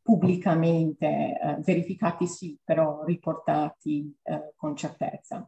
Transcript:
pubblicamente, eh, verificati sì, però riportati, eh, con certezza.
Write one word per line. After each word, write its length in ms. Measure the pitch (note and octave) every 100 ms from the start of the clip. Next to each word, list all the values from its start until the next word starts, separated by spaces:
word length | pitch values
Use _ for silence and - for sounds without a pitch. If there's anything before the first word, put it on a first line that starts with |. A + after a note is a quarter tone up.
pubblicamente, 1400 | - G3+ F3+ F3+ G3 E3 E3 E3 D#3+ D3+ D3+ D3+ - -
eh, 160 | D3+ D3
verificati 680 | D3+ F3 F3 F#3+ F#3 F3 F3
sì, 280 | - F3 D3
però 400 | - D#3+ D#3+ D3+
riportati, 1120 | D#3 F3 - D#3+ - D3+ D3+ - D#3 D3 D3 C#3+
eh, 300 | - D3+ D#3
con 220 | - D#3 C#3+
certezza. 680 | D3+ - D#3+ - - -